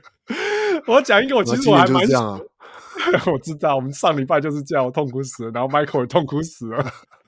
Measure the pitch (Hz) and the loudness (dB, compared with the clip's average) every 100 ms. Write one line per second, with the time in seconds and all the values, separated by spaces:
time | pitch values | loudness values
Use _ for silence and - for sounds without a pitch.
0 | - _ - 285 392 415 427 339 - 247 | -14 _ -10 -6 -4 -2 -2 -2 2 2
1 | 262 208 262 262 - 254 - 175 - 131 | 4 2 2 0 0 0 4 6 6 4
2 | 190 127 110 98 - _ - - - - | 4 2 0 -4 -12 _ -20 -20 -14 -6
3 | - 170 175 135 160 151 160 135 131 139 | 0 0 0 -4 -4 -4 0 0 -2 0
4 | 180 147 131 156 151 147 143 151 127 139 | 0 0 0 0 0 -4 -2 -2 0 -2
5 | 143 127 131 - 113 117 131 147 147 147 | -4 -4 -8 -8 -8 -4 0 0 0 -2
6 | 123 175 147 143 160 - 113 117 143 - | 0 0 0 -2 -6 -8 -6 -4 -6 -8
7 | _ _ | _ _